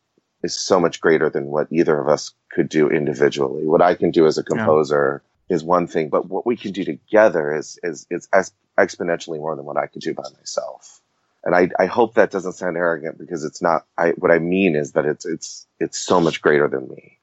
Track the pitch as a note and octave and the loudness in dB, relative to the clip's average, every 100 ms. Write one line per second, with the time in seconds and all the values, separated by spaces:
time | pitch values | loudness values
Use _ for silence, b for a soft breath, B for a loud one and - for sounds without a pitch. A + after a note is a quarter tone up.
0 | _ _ _ _ E2+ - - F#2+ E2 - | _ _ _ _ -8 -6 0 2 2 2
1 | F2 D#2 D2+ D2 C#2+ D2+ D2 D#2+ E2 D2+ | 2 4 2 -2 -4 -4 0 0 2 2
2 | C#2 D2 - - - - D2+ D#2 D2 D#2 | 2 0 -2 -18 -6 -4 -2 0 2 0
3 | D2+ C2 C#2+ C#2+ C2+ D2 D#2 E2 F2 F2 | -2 0 0 0 -4 -4 2 4 4 2
4 | F#2 D#2+ D#2 D2+ D2+ D#2 A2 D#2 C#2+ D2 | 0 4 4 2 -4 -2 2 2 2 0
5 | C#2 C#2 - _ - F2 D#2+ F2 E2+ F2+ | 0 -4 -12 _ -6 -4 0 0 0 -4
6 | D2+ E2 F2 F#2 A#2 A#2 G#2 F#2+ E2+ C#2+ | -2 -4 -4 -4 -4 -4 -6 -6 -8 -8
7 | _ G#2+ A2 E2 D2 D2+ C#2+ - F2 D2 | _ 4 4 4 -2 -4 -6 -10 -10 -10
8 | - E2+ - G2 F#2 - _ - G2 - | -10 -10 0 0 0 -8 _ 0 0 -2
9 | F2 E2+ - D#2+ D#2 D2 C#2+ D2 D2 - | -4 -4 -6 -8 -6 -8 -6 -6 -6 -6
10 | D#2 C2+ C2 - - - C2 C2 - _ | -8 -8 -12 -16 -10 -8 -10 -14 -20 _
11 | _ _ _ _ - F2+ F2+ - F#2 A#2 | _ _ _ _ 0 2 2 2 0 2
12 | A2 - F#2+ G2 F#2 - F2+ E2 F2 D#2+ | 2 2 2 0 -6 -6 -6 -2 -2 -2
13 | D#2 - D#2+ E2+ D2+ - E2+ D#2+ - - | -6 -12 -10 -8 -8 -2 0 0 -2 -2
14 | E2+ - F2+ E2+ E2+ F#2 F#2+ D2+ C#2+ D#2+ | 0 2 4 4 2 2 2 0 -2 -2
15 | D2 D2 E2 E2 - - - - E2 - | -2 -4 -6 -10 -10 -18 -20 -8 -8 -6
16 | - F#2 E2 - D#2+ D2 C#2+ C2+ C2 C#2 | 0 2 2 2 2 4 2 -2 -8 -16
17 | - _ | -20 _